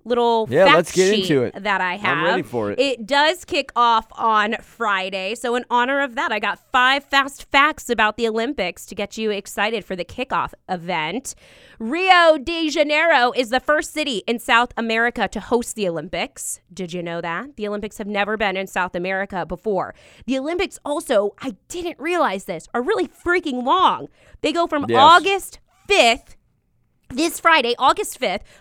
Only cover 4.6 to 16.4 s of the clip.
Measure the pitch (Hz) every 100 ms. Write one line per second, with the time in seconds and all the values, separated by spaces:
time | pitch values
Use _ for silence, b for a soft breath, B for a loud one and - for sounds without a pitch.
4.6 | - - 226 196 190 190 190 233 247 247
5.6 | 240 240 240 277 277 233 330 214 208 220
6.6 | _ 262 254 277 - 277 269 - - 277
7.6 | 240 202 - 233 214 - 226 220 233 285
8.6 | 180 175 - 190 202 - 220 202 - -
9.6 | 208 226 - 185 175 - 254 180 127 -
10.6 | - 185 170 170 156 214 - - b b
11.6 | b b 220 320 370 359 339 311 247 339
12.6 | 311 302 294 302 330 277 247 214 233 247
13.6 | - 302 311 302 294 214 - 240 - 233
14.6 | 240 - 226 226 233 240 190 220 - 240
15.6 | 240 - 190 165 165 170 - -